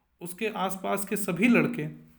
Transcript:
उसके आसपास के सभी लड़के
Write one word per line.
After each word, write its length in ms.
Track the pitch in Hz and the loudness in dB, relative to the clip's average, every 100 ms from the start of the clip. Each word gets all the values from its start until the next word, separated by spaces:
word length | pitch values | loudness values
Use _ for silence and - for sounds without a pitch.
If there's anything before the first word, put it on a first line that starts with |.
| _ - | _ -16
उसके 260 | - 180 214 | -14 -6 -4
आसपास 580 | - 185 190 196 202 202 | -2 -2 -2 -2 -2 -2
के 100 | 208 | -2
सभी 320 | - 170 240 | -2 2 6
लड़के 400 | 170 147 - 151 - - | 6 4 0 -6 -8 -20